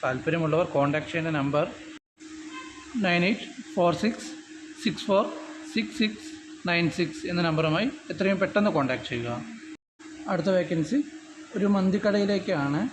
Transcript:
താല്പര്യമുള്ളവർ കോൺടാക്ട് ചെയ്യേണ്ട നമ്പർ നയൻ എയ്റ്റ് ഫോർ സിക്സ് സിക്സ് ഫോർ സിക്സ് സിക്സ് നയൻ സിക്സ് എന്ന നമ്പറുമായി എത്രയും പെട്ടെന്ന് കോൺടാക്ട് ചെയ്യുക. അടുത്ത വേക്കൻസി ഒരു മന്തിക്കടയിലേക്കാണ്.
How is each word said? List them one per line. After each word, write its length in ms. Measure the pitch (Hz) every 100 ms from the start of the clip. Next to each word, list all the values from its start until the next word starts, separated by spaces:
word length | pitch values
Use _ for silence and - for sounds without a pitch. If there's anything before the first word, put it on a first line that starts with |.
താല്പര്യമുള്ളവർ 600 | 139 127 120 165 160 156
കോൺടാക്ട് 480 | 170 143 139 151 -
ചെയ്യേണ്ട 240 | 170 160 156
നമ്പർ 300 | 139 147 170 - - - _ _ - - - - - - - 262
നയൻ 280 | 190 175
എയ്റ്റ് 500 | 175 233 - - -
ഫോർ 200 | - 175
സിക്സ് 320 | 165 214 233 - - - - - -
സിക്സ് 200 | 220 165
ഫോർ 220 | - 196 196 - - - -
സിക്സ് 240 | 320 320 -
സിക്സ് 400 | 214 214 - - - - 185
നയൻ 220 | 170 170
സിക്സ് 360 | - 165 - -
എന്ന 160 | 175
നമ്പറുമായി 480 | 170 156 160 156 226 - -
എത്രയും 280 | - 190 190
പെട്ടെന്ന് 320 | 190 202 208
കോൺടാക്ട് 380 | 160 131 123 -
ചെയ്യുക. 360 | 123 117 117 113 - - - _ _ - - 311
അടുത്ത 220 | 294 -
വേക്കൻസി 520 | 185 160 165 151 269 294 - - - - 208
ഒരു 100 | 202
മന്തിക്കടയിലേക്കാണ്. 1200 | 202 190 190 208 202 202 202 196 170 139 147 233